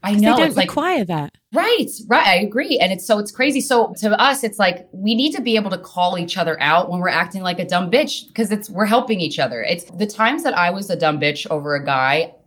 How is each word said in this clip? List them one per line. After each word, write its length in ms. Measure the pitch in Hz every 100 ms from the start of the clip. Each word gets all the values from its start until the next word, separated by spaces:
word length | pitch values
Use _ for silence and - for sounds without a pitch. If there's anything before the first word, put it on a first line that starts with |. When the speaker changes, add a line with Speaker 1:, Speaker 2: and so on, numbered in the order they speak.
Speaker 1:
I 80 | 196
Speaker 2:
'Cause 80 | 208
Speaker 1:
know. 80 | 208
Speaker 2:
they 40 | 247
don't 100 | 320
Speaker 1:
It's 80 | 233
like 120 | 185
Speaker 2:
require 360 | - 330 349
that. 320 | 180 165 147 _ _
Speaker 1:
Right, 340 | 214 415 466 262 - -
right. 180 | 254 202
I 100 | 180
agree. 420 | 208 226 330 269
And 140 | 180
it's 140 | 185 -
so, 120 | 208
it's 120 | 208
crazy. 300 | - 269 269
So 320 | - 240 220 185
to 220 | 208 208
us, 220 | 254 277
it's 160 | 220 -
like, 300 | 190 175 -
we 220 | 185 202
need 180 | 226 294 -
to 60 |
be 120 | 240 220
able 140 | 202
to 80 | 185
call 400 | - 180 180 185
each 180 | 170 185
other 240 | 165 156
out 300 | 143 165 185
when 80 | 180
we're 80 | 180
acting 340 | 160 180 196
like 160 | 185 180
a 40 | 180
dumb 220 | 180 180
bitch, 420 | 233 294 - -
'cause 160 | - 220
it's, 180 | 208 -
we're 160 | 185 208
helping 340 | 233 - 208
each 180 | 160 -
other. 240 | 131 120
It's 220 | 104 175
the 220 | - 175 208
times 360 | 208 226 311
that 120 | 339 180
I 120 | 175
was 200 | 190 196
a 60 | 165
dumb 240 | 156 151
bitch 260 | 147 147 -
over 240 | 156 147 143
a 80 |
guy 480 | 139 135 131 147 165 -